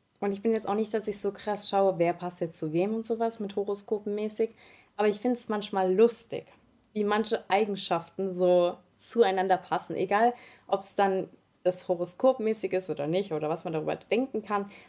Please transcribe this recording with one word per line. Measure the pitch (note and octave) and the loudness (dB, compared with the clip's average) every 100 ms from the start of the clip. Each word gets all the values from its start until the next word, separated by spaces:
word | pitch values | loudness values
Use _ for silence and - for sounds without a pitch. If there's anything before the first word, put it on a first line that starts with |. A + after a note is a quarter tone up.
| _ _ | _ _
Und | G3+ | -4
ich | G3 | -2
bin | A3+ | 0
jetzt | A3 G#3+ | 0 0
auch | |
nicht, | G#3 G#3+ | -2 -2
dass | A3 G#3 | -2 -2
ich | G3+ | -2
so | G3+ | -2
krass | G3 G#3+ G3+ - | -4 -4 -4 0
schaue, | G3 G3 E3+ | 2 2 4
wer | E3+ | 2
passt | E3+ F3+ - | 0 -6 -4
jetzt | E3+ - | -6 -4
zu | D#3 | -2
wem | D#3+ G3 | 0 0
und | A3 A3 | -2 -4
sowas | A3+ A3+ A3+ | -2 -2 -2
mit | G3+ | -6
Horoskopen | G3+ G3+ G3+ - G#3 G#3 | -4 -4 -6 -4 -4 -2
mäßig. | G#3 G#3+ G#3+ A3+ - - - _ - | -4 -4 -2 -4 -4 -20 -20 _ 0
Aber | G#3+ | 0
ich | G#3 | 2
find's | B3 A#3+ - | 0 -2 -2
manchmal | G#3 G3+ G3 F#3 | -4 -2 0 2
lustig, | F#3 A#3 - - - - - _ _ _ | 6 4 4 -8 -10 -10 -20 _ _ _
wie | G#3+ | -4
manche | G#3 G#3 G#3+ A3+ - | 0 0 0 -4 0
Eigenschaften | F#3+ G#3+ G3 - E3+ - - F#3+ | 0 2 -2 -2 -2 -2 -6 -6
so | F3+ F3+ F3+ F3 - _ _ | 2 6 6 4 -2 _ _
zueinander | - A#3 G3+ F#3+ F#3+ F#3 | -2 4 4 4 2 2
passen. | - F3+ - | 2 -4 -2
Egal, | E3 F#3+ G3+ A#3 A#3+ - - - | -4 0 4 4 2 -12 -20 -2
ob's | G3 - | -2 0
dann | - G3 F#3+ - - _ _ | 0 2 2 -4 -12 _ _
das | F3+ F3+ - | 0 0 -2
Horoskop | F3 F3 - C4 B3+ | -2 -2 2 2 4
mäßig | A3 A3 F#3+ | 0 -2 -2
ist | F#3 F#3 | -2 -2
oder | D3 D3 | -4 0
nicht | F3+ G3 | -2 -2
oder | D3+ D3+ | -4 -2
was | E3+ | -4
man | F3 | -4
darüber | D#3+ D#3 D#3 | -4 -4 -6
denken | - G#3+ C4+ A3+ | -2 -2 0 -6
kann. | G#3+ G#3 G3+ - | -4 -4 -4 -12